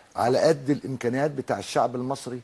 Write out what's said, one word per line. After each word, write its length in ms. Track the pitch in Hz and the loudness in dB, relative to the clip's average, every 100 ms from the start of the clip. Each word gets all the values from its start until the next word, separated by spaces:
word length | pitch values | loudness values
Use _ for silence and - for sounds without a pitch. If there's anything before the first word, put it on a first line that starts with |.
| - - | -10 0
على 240 | 113 127 | 2 4
قد 300 | 156 156 135 | 4 4 2
الإمكانيات 640 | 131 - 131 120 127 151 | -2 -2 -4 -2 0 -2
بتاع 280 | 139 - 104 | -2 -4 -4
الشعب 360 | - 147 123 123 | -2 0 0 0
المصري 460 | 127 135 - 123 | -4 -6 -8 -12